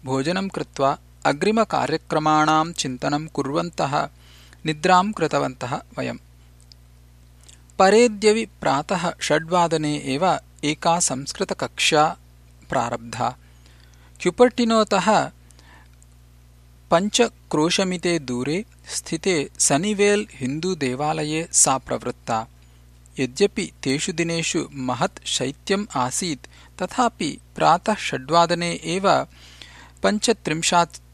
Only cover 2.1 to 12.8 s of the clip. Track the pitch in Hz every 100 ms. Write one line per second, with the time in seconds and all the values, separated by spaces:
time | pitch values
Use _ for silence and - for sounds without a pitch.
2.1 | 156 156 151 156 156 160 165 147 123 143
3.1 | 147 160 - 135 156 170 - 147 147 143
4.1 | - - - - - 160 156 185 180 196
5.1 | 208 160 143 139 127 123 139 - - 131
6.1 | 117 - - - - - - - - -
7.1 | - - - - - - - 190 214 240
8.1 | 208 214 220 226 - - 139 156 185 165
9.1 | - - 151 160 175 170 160 151 147 139
10.1 | 139 185 147 - - 147 151 170 170 -
11.1 | 131 139 - 190 - 123 - - 156 156
12.1 | 180 - - - - - 131